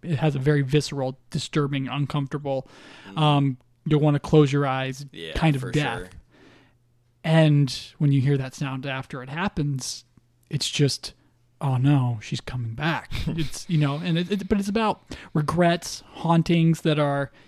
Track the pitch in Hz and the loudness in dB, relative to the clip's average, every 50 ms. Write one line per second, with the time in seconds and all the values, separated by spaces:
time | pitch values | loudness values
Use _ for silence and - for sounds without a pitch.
0 | - 175 160 123 160 156 139 135 131 151 147 143 139 131 147 147 143 - 147 139 | -6 -4 -2 0 0 0 0 0 2 2 2 2 2 2 2 0 0 -2 -4 -6
1 | 131 131 131 - _ _ - 147 - - - 160 143 139 143 135 135 127 123 143 | -6 -6 -6 -10 _ _ -6 -6 -6 -4 -2 -2 -2 0 -2 -4 -4 -4 -4 -4
2 | 143 - - 147 139 131 - 143 147 139 135 131 - - - - - - - - | -4 -2 -2 -4 -4 -4 -6 -6 -4 -4 -4 -4 -6 -8 -14 -20 -20 -20 -20 -20
3 | - - - - 156 151 143 143 139 135 127 - _ _ _ _ - 156 151 147 | -20 -10 -2 2 2 4 4 4 2 2 0 -4 _ _ _ _ -2 0 2 2
4 | 151 151 147 143 - - 156 156 147 131 139 143 143 135 131 131 131 131 131 135 | 4 2 2 0 0 4 6 6 6 6 4 0 0 -2 -2 -4 -4 -6 -8 -10
5 | 143 139 - - 82 80 - - 160 160 139 131 127 123 - 147 147 127 117 95 | -14 -16 -14 -14 -12 -8 -4 0 0 2 2 0 -2 -2 -2 -2 -2 -2 -4 -6
6 | 90 92 - - - _ _ _ - - - _ _ _ _ _ _ _ _ _ | -10 -12 -16 -20 -20 _ _ _ -20 -20 -20 _ _ _ _ _ _ _ _ _
7 | _ _ _ _ - 165 160 160 160 151 147 143 143 127 - - - - - - | _ _ _ _ -2 2 4 6 6 6 6 4 4 2 -2 -6 -12 -14 -4 0
8 | 151 143 139 139 127 143 143 135 131 127 - - 147 135 131 131 127 143 131 131 | 2 2 4 4 4 2 2 0 -2 -6 -8 -8 -6 -6 -6 -6 -6 -6 -8 -8
9 | 131 - - 135 127 131 143 165 190 202 - 170 147 143 139 131 - - - - | -8 -10 -12 -14 -12 -10 -6 -6 -4 -4 -2 -2 -2 -2 -2 -4 -6 -8 -10 -12
10 | - _ _ _ _ _ _ _ _ - 151 139 - - - - 143 131 - - | -16 _ _ _ _ _ _ _ _ -8 -6 -4 -4 -4 0 0 0 0 0 -4
11 | - - - _ _ _ _ _ _ _ _ _ 147 135 131 123 131 143 147 139 | -10 -14 -18 _ _ _ _ _ _ _ _ _ -4 -2 0 2 4 4 4 4
12 | 123 123 117 107 - - - - - - - 127 117 113 113 127 151 165 156 117 | 4 0 -2 -4 -6 -8 -8 -8 -8 -8 -8 -6 -6 -8 -6 -4 -2 -2 -2 -2
13 | - - - - - 151 160 165 156 - - - - - 170 151 151 139 143 156 | -4 -6 -6 -4 -4 -4 -2 -2 -4 -4 -6 -8 -6 -2 0 0 0 0 -2 -2
14 | 175 180 160 170 180 175 208 190 196 - 220 202 196 202 196 226 220 208 - - | -2 -2 0 0 0 -2 -2 -4 -2 0 0 0 0 0 0 0 0 0 0 -4
15 | _ - - - - - - 156 151 - 156 170 175 170 170 170 - - - - | _ -16 -18 -18 -12 -4 -2 -2 -2 0 2 4 4 4 2 0 -2 -8 -12 -14
16 | - - - - - 165 170 165 160 - 170 165 165 165 160 - - 165 151 151 | -16 -18 -12 -4 0 2 4 4 4 4 4 4 4 4 2 2 0 0 2 2
17 | 147 143 143 143 139 - - - - | 0 0 0 -2 -4 -6 -8 -14 -20